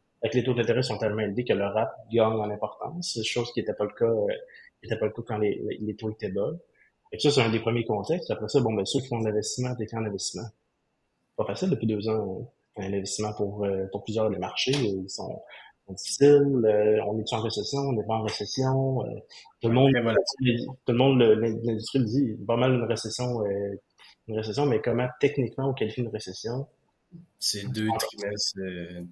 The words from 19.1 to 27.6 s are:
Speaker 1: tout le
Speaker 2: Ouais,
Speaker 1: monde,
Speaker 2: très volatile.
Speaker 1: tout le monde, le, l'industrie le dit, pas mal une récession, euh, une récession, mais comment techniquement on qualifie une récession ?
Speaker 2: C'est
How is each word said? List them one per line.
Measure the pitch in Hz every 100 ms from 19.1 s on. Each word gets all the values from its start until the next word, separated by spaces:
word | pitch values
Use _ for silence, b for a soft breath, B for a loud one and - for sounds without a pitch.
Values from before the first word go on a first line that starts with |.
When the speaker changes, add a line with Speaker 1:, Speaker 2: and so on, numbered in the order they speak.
| 110 - B B _
Speaker 1:
tout | 117
le |
Speaker 2:
Ouais, |
Speaker 1:
monde, | 120 139
Speaker 2:
très | 131
volatile. | 113 104 - - 127 117 - -
Speaker 1:
tout | -
le | 120
monde, | 135 131
le, | 117
l'industrie | 107 113 110 117 107 101 135
le |
dit, | 110 127 131 107 98
pas | 120
mal | 131
une | 127
récession, | 113 110 107 - 127 120
euh, | 104 98 101 98 - B B _ -
une | 110
récession, | 107 104 143
mais | 110
comment | 123 117 127 -
techniquement | 139 - 120 - 135
on |
qualifie | 131 110 -
une | 117
récession ? | 101 92 90 113 123 147 _ _ _ _ 170 - _
Speaker 2:
C'est | - 101